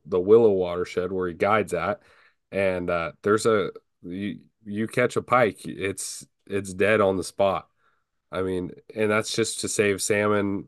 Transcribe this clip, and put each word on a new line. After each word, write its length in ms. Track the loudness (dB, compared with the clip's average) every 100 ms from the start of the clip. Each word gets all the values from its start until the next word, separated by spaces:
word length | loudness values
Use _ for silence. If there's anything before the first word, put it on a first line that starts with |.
| -4
the 140 | 0
Willow 320 | 6 8 8
watershed 600 | 4 0 -4 -6 -6 -4
where 160 | -4 -4
he 60 |
guides 400 | -2 2 2 0
at, 280 | -4 -4 -6 _ _ _ _ -8
and, 380 | -2 -2 -2 -2
uh, 220 | -4 -4 -4
there's 240 | 0 2 4
a, 260 | 2 0 -8 _ _
you, 360 | -12 -8 -8 -8 -16 _ -10
you 220 | -6 -4
catch 280 | -2 -2 -2
a 60 |
pike, 440 | 0 2 2 -2 -12
it's, 600 | -6 -6 -6 -10 -14 -20 _ -8
it's 260 | -6 -6
dead 280 | 0 2 4
on 160 | 2 0
the 60 |
spot. 440 | -4 0 0 0 -8 _ _ _ _ _ _
I 100 | -6
mean, 300 | -4 -4 -6 -12 -10 -2
and 140 | 0
that's 240 | 0 0 -2
just 260 | -2 -4
to 80 | -4
save 320 | 0 0 0
salmon, 640 | 0 2 2 2 0 -4